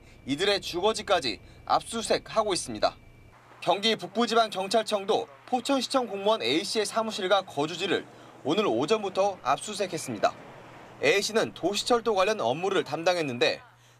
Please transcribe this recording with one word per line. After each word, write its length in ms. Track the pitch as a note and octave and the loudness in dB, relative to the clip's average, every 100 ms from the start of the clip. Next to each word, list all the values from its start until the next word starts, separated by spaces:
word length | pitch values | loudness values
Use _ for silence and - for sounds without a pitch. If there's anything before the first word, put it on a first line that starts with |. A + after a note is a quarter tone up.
| - - - | -14 -16 -6
이들의 360 | C#3+ G3 G3 | -2 0 0
주거지까지 800 | - E3+ G3+ G#3+ G3+ F#3 C#3+ F#2 - - - | -2 -2 0 -2 0 0 0 -6 -12 -16 -2
압수수색하고 840 | D3+ - A3+ G#3 F3+ - A3 G#3 | 0 0 -6 0 -2 0 -2 0
있습니다. 440 | E3+ - G#2+ F#2 - - - - - - - | -2 -4 -2 -2 -2 -14 -20 -20 -20 -20 -6
경기 340 | - F#3+ A3 G#3+ | 0 2 2 0
북부지방경찰청도 1300 | F3 A3 A#3 A3+ A3 F#3 G3 A3+ G#3+ G#3 G3 E3 - - - | -2 -2 2 2 2 -2 0 0 0 -2 0 0 0 -12 -6
포천시청 640 | B3+ A#3+ C#4 - C4+ A#3 | -4 0 0 2 0 -2
공무원 340 | G3 G3+ A3 | -2 0 2
A씨의 460 | A3+ B3+ F#3+ A3+ G3+ | 2 0 0 -2 -2
사무실과 560 | A3+ A3 G#3 F#3 G3 | -2 -2 -4 2 2
거주지를 640 | F#3+ C#3+ D#3 E3+ F#3+ A2+ - - - - | 2 -4 -4 -2 -2 -2 -2 -16 -20 -8
오늘 220 | B2+ F#3 G3 | -2 0 2
오전부터 720 | A#2 D3+ A3 G3 F#3+ G3+ F#3 | 0 2 0 0 0 0 0
압수수색했습니다. 920 | B2+ C#3+ - G3+ F#3+ D#3+ - G#2 - - - - - - - - | -2 -2 -2 -6 -4 -4 -6 -2 -2 -2 -12 -20 -20 -20 -20 0
A씨는 500 | C3+ F#3+ G3+ G#3+ C3+ | 2 2 2 0 -2
도시철도 640 | - F3 G3+ - A#3+ A#3 G3 | -2 -2 -2 2 2 2 2
관련 260 | F#3+ A3 | 2 2
업무를 420 | A#2 D3 F#3+ F#3 | 0 0 0 0
담당했는데, 760 | C3+ D3+ E3+ F3+ D3 A#2+ D3 - - _ _ _ | 0 0 0 0 -2 0 0 0 -8 _ _ _